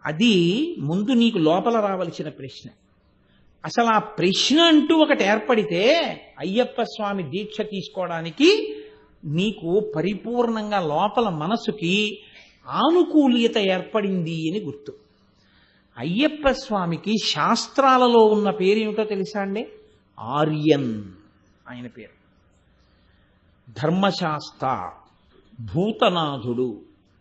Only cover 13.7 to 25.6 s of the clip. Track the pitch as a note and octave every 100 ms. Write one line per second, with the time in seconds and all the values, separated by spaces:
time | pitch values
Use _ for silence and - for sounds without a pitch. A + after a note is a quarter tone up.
13.7 | F#3 F3+ A3 G3+ F#3 E3 E3 D#3+ G3 F3
14.7 | C#3 - - _ _ _ _ _ _ _
15.7 | _ _ - C3+ F#3+ D4+ D4+ C#4+ C4 -
16.7 | G#3 F3 E3 F#3+ G#3+ - D3+ D#3+ A3+ -
17.7 | - C4+ B3+ B3 A#3+ A3 G#3+ G3+ F#3+ F#3
18.7 | G#3+ A3 G#3+ G#3+ G3+ F#3+ G#3 G3 G3 -
19.7 | - _ _ _ - A2 C#3 D3+ D3+ D3+
20.7 | C#3+ C3 A2 G2 F2+ - _ _ _ -
21.7 | B2 B2 A2 G#2+ _ _ _ _ _ _
22.7 | _ _ _ _ _ _ _ _ _ -
23.7 | G#2+ D3+ F3+ G3 F3+ E3+ D3+ - - C3+
24.7 | A#2+ F2+ - _ _ _ _ _ -